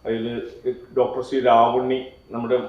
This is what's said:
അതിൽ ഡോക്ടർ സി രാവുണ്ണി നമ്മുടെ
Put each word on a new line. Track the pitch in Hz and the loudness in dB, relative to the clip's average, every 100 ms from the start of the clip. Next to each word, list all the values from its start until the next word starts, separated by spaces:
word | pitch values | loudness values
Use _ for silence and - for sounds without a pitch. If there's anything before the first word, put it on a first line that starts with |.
| - | -6
അതിൽ | 113 117 117 - - 127 120 - 131 | -4 -4 -8 -10 -8 -8 -8 -4 -2
ഡോക്ടർ | 123 127 123 | 0 -2 -4
സി | 135 123 | 0 4
രാവുണ്ണി | 117 117 127 127 131 127 - - | 6 6 2 -2 -4 -6 -16 -14
നമ്മുടെ | 117 117 123 | -8 -2 -2